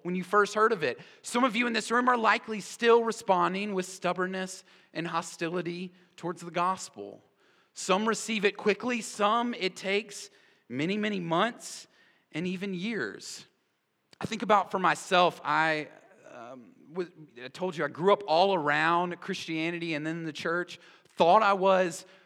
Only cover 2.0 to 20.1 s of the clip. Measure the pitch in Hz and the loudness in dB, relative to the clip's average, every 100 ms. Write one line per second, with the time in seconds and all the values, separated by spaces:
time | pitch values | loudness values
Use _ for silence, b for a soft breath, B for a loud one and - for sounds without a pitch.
2 | 247 247 220 220 226 220 - - 233 233 | 4 4 4 2 0 -8 -8 0 6 6
3 | 226 214 - 185 175 185 208 190 185 - | 6 -2 2 2 2 0 -4 -4 -6 -4
4 | 180 180 185 190 185 - b b b - | -4 -2 -2 -4 -8 -12 b b b -8
5 | 170 165 175 - 165 175 170 175 185 b | -4 -4 -6 -6 -4 -4 -6 -8 -10 b
6 | b - 165 170 170 165 180 185 - - | b -12 -10 -10 -6 -2 0 -2 -8 -12
7 | 101 104 _ b b b b - - 185 | -14 -14 _ b b b b -8 0 2
8 | 220 214 - 220 196 190 214 202 240 240 | 2 -2 -2 0 0 0 0 0 -2 -4
9 | - - 208 233 240 220 190 190 190 202 | -6 -2 2 2 0 -4 -6 -6 -4 -4
10 | 220 - - b b b - 123 160 208 | -4 -12 -16 b b b -10 -4 -2 -2
11 | 208 202 170 165 220 - - - - b | -2 -4 -2 0 0 -2 -14 -16 -18 b
12 | b b b 151 180 185 202 185 202 214 | b b b -6 -4 -4 -6 -6 -6 -4
13 | 113 - - - - _ _ _ _ _ | -6 -8 -14 -16 -18 _ _ _ _ _
14 | _ - - 220 208 208 180 196 180 151 | _ -12 -8 -4 2 2 2 0 0 0
15 | - 180 180 147 139 151 156 156 143 - | 2 4 4 2 -2 0 2 0 -4 -14
16 | - - - 123 117 131 107 - - 165 | -20 -20 -20 -18 -18 -18 -20 -20 -14 -10
17 | 175 - 151 - 127 - 185 170 143 123 | -10 -12 -20 -18 -16 -8 -6 -4 -6 0
18 | 180 202 - 160 196 190 147 147 160 170 | 2 2 4 4 4 4 2 2 4 2
19 | 180 175 - 185 - 160 160 170 170 151 | 0 -4 -8 -8 -6 -4 -4 -4 -4 -4
20 | 151 | -4